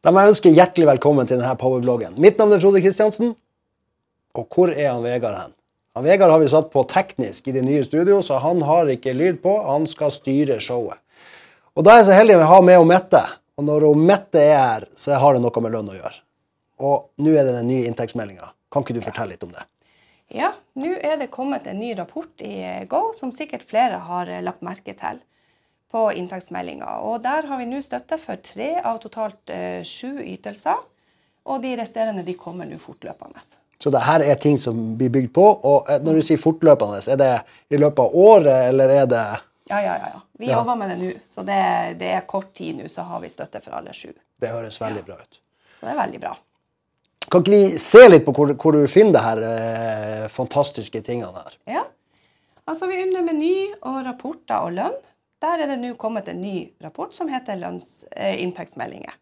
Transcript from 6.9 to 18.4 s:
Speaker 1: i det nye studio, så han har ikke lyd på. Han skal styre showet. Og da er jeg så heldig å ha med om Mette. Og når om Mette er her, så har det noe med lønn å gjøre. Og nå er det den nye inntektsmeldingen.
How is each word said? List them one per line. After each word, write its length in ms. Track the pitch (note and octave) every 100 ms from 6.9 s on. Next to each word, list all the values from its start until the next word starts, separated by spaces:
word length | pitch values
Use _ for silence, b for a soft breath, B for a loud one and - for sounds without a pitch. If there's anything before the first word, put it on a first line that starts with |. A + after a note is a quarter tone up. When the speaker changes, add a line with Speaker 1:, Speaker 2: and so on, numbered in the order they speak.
| - F#3+ - A2 F#2+ -
Speaker 1:
i 60 | C3
det 80 |
nye 200 | C3 D3 C3
studio, 320 | D3+ F3 G3+
så 180 | F3 C3
han 220 | D3 F3 D3
har 240 | E3 D#3
ikke 220 | B2+ C3+ B2+
lyd 240 | F3 E3+
på. 100 | F3+ G#3
Han 220 | G#3 C#3+ D#3
skal 240 | - D3+
styre 460 | - - C3+ D3 A#2
showet. 400 | - B2 G#2+ - _ b b b b b b -
Og 80 | E3
da 80 | A#3
er 60 |
jeg 80 | G3+
så 80 | F#3+
heldig 160 | A3+ F#3
å 80 | D#3
ha 80 | F#3
med 200 | F3+ F3+
om 80 | E3
Mette. 320 | F3+ F#3 D#3 F#2+ - _ -
Og 100 | D3
når 200 | D3+ D3+
om 120 | D3 E3
Mette 320 | G3 G3 D#3+
er 160 | D3 D3+
her, 300 | B2+ A2 G2+ _
så 180 | - C#3
har 160 | C#3 C3
det 60 | A#2+
noe 180 | A#2
med 120 | A2+ A2+
lønn 160 | G#2
å 40 | F#2+
gjøre. 220 | - - _ _ _ _ _ _
Og 280 | C3+ C#3+ - -
nå 120 | D3+ D#3
er 80 | C3+
det 80 | B2
den 140 | B2
nye 180 | C3 A#2
inntektsmeldingen. 640 | A#2 A#2 A#2+ G#2+ F#2